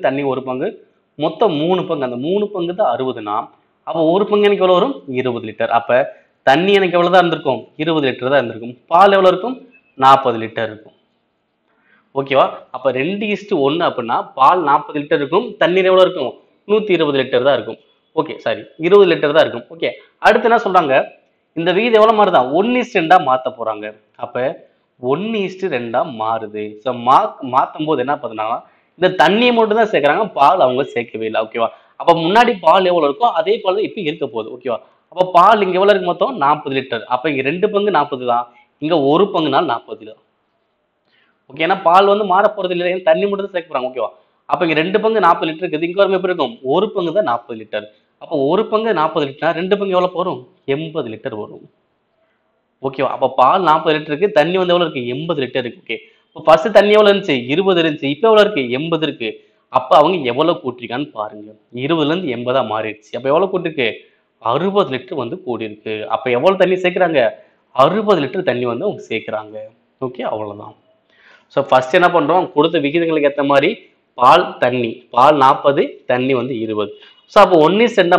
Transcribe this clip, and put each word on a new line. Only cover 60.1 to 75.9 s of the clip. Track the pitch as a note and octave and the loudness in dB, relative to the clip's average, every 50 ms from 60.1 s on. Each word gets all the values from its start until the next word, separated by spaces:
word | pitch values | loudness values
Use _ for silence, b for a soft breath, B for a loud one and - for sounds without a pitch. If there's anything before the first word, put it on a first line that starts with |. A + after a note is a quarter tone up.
| F#3+ F3 C#3 A#2+ | 2 0 -2 -2
எவ்வளவு | A#2 B2+ D#3+ E3+ E3+ - - | -2 0 0 0 0 -2 -6
கூட்டிருக்கான்னு | C3 A#2+ B2 A#2+ A2 A#2 C3 D3 D3 - A2+ | -8 -10 -10 -12 -10 -8 -8 -8 -10 -10 -10
பாருங்க. | G#2+ G#2+ G#2 G#2+ G#2+ G#2+ G#2+ _ _ _ A#2+ B2 B2+ | -10 -10 -12 -16 -20 -20 -20 _ _ _ -12 -8 -4
இருபதுல | C#3+ E3 E3 D3+ C#3 D#3+ | -2 0 0 0 0 -2
இருந்து | F#3 F#3 D3 A#2+ | -2 -4 -6 -6
எண்பதா | A#2+ A#2+ B2 B2+ C3+ B2 A2 | -4 -4 -2 -2 -2 -2 -2
மாறிடுச்சு. | G#2+ A2 A2 A2 G#2+ - _ _ - A#2+ | -4 -6 -6 -6 -10 -12 _ _ -12 -6
அப்ப | B2 C3+ | -2 0
எவ்வளவு | C#3+ E3 G3 F#3 F#3+ | 0 0 0 0 -2
கூட்டிருக்கு? | F3+ E3+ F3 D#3 C3+ B2+ A2+ G2+ b b b b b b b b _ - A2+ | -6 -6 -6 -4 -4 -4 -4 -4 b b b b b b b b _ -4 -2
அறுபது | A#2+ C#3+ E3+ G3 F#3+ G3+ F#3 C#3+ C3 | -2 -2 -2 0 0 0 0 0 -4
லிட்டர் | B2 B2 - - C#3+ | -8 -8 -8 -8 -8
வந்து | B2 A#2+ D3 F#3 - B2+ | -8 -8 -10 -10 -8 -8
கூடியிருக்கு. | A#2+ G#2+ A2 G#2+ G#2+ - _ A2+ A2 G#2+ G#2+ G#2 A2+ | -8 -6 -8 -10 -10 -12 _ -8 -8 -8 -4 -4 -4
அப்ப | A2 - B2+ A#2+ A#2+ | -4 -2 -2 0 2
எவ்வளவு | C#3 F#3 G3 F#3+ F#3+ | 2 2 2 2 2
தண்ணி | F3 F#3+ F3+ F#3 | 2 2 0 0
சேர்க்கறாங்க? | F3+ F3+ G3+ F#3 E3+ D#3+ C#3 A#2+ G#2+ - b b b b b b _ _ B2+ C3+ | -2 0 0 0 2 2 2 2 2 0 b b b b b b _ _ 2 2
அறுபது | D3+ F3+ G#3+ G#3+ G#3 G#3 E3 C#3+ | 4 2 0 2 2 2 2 0
லிட்டர் | - - F#3+ E3+ - | -2 -4 -2 -2 -2
தண்ணி | A#2+ A#2+ B2 A#2+ | -2 0 -2 -4
வந்து | A#2 A#2+ F3 G#3 | -4 -4 -4 -6
அவங்க | C3+ C3 - - | -6 -6 -8 -8
சேர்க்கறாங்க. | A#2 A2 A2 - A2 G#2+ G#2+ G#2+ G#2+ G#2+ G#2+ G#2+ _ _ _ _ _ _ C3 B2 | -8 -8 -6 -6 -8 -10 -10 -12 -16 -18 -18 -18 _ _ _ _ _ _ -10 -10
ஓகே, | - - B3+ G3+ | -8 -8 -8 -6
அவ்வளவுதான். | C3 G#2+ A2 G#2 G#2 G#2 G#2+ G#2+ G#2+ _ _ _ _ _ _ b b b b b b b b b - | -6 -6 -8 -10 -12 -14 -16 -18 -20 _ _ _ _ _ _ b b b b b b b b b -2
So, | D3 C#3 - | -2 0 2
first | C#3 C3 C3 - - F3+ | 2 2 2 2 2 2
என்ன | F3 F3 E3+ | 4 4 4
பண்றோம்? | E3+ D3 C#3+ E3 F#3 E3+ - - | 2 2 2 2 0 0 0 0
கொடுத்த | D3 D3 E3 E3+ E3 C#3+ C#3+ | 0 0 2 0 -2 -2 -2
விகிதங்களுக்கு | C#3+ E3+ E3+ E3 D#3+ D#3 C#3+ C#3+ | -2 -2 -2 0 0 0 0 0
ஏத்த | C#3 - C#3+ C#3 | 0 0 0 2
மாதிரி | C#3 C#3 C#3+ F3 A#3 - - _ _ _ _ _ _ - | 2 2 2 2 -2 -6 -10 _ _ _ _ _ _ 2
பால், | B2 B2+ D3+ F3 F3+ - - - - | 4 6 6 6 4 0 -4 -2 -2
தண்ணி, | B2 B2 B2+ A#2+ A2+ A#2 - - _ - | -2 0 -2 -4 -6 -6 -10 -16 _ 2
பால் | A#2+ B2+ D3 D3+ C#3+ C3 | 4 4 4 6 6 4
நாற்பது, | C3+ D3 D3 - D3 C#3 D3 A#3 C#4+ | 4 2 4 2 2 2 2 0 -2